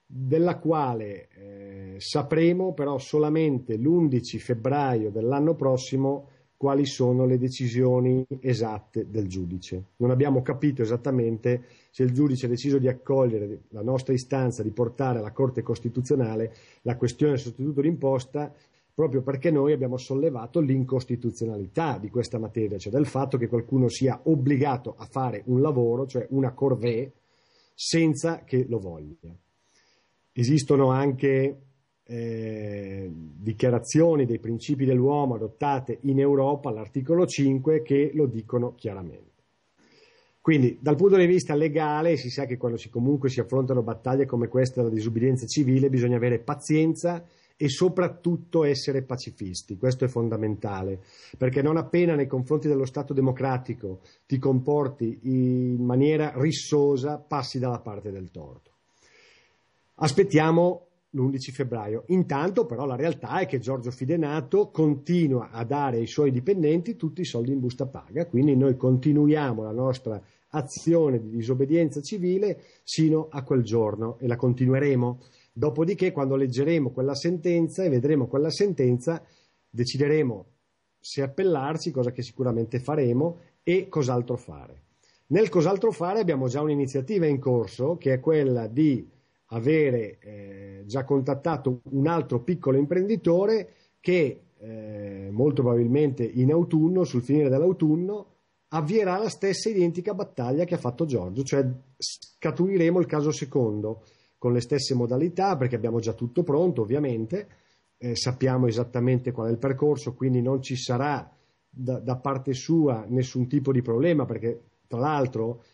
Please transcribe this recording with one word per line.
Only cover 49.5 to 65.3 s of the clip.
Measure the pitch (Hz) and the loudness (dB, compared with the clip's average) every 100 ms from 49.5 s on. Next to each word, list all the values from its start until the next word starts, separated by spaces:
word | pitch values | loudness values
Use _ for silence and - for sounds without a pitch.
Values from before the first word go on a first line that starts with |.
| 90 - 95 | -10 -12 -2
questo | 131 127 127 | 0 2 0
è | |
fondamentale, | 120 117 107 107 104 107 98 92 95 - - - - | 0 -2 0 -2 -2 -4 -4 -6 -6 -12 -20 -18 -2
perché | 127 135 | 0 2
non | 143 165 | 2 0
appena | 160 175 170 | 0 2 2
nei | 147 135 | 2 0
confronti | 131 127 151 156 | -2 -2 0 2
dello | 139 131 | 0 0
Stato | 147 135 | -4 -4
democratico | 135 131 127 135 127 123 - 98 92 - _ | 2 2 2 0 -2 -4 -8 -10 -12 -16 _
ti | - 131 | -6 -2
comporti | 135 127 135 147 135 127 113 - | 2 2 2 0 0 -2 -6 -4
in | 131 127 127 127 127 120 | -2 0 2 2 0 0
maniera | 123 127 143 156 151 127 | 0 2 4 2 0 0
rissosa | 143 135 - 147 143 135 143 151 | -2 -2 0 2 4 2 -2 -6
passi | - 143 131 131 | -6 -6 -4 -4
dalla | 123 117 | -4 -4
parte | 110 101 101 | -8 -12 -10
del | 98 90 | -10 -12
torto. | 87 71 64 _ _ _ _ _ _ _ _ _ _ _ _ _ - | -14 -18 -20 _ _ _ _ _ _ _ _ _ _ _ _ _ -2
Aspettiamo | 151 - 190 151 160 170 175 180 - _ _ | 0 4 4 6 6 6 4 0 -8 _ _
l'undici | 139 131 135 131 | -2 -2 -2 -6
febbraio. | 123 120 117 104 113 - | -6 -6 -6 -6 -6 0
Intanto | 185 135 139 180 240 | 0 2 0 0 0
però | - 120 143 | -2 -2 -4
la | 123 | -2
realtà | 165 - 113 165 | -2 -4 -4 -4
è | 185 | -2
che | 131 | -4
Giorgio | 110 131 117 | -4 -6 -6
Fidenato | 123 131 170 147 151 127 196 202 | -6 -2 -2 0 -2 0 0 2
continua | - 156 143 - 175 151 | 2 2 2 0 2 2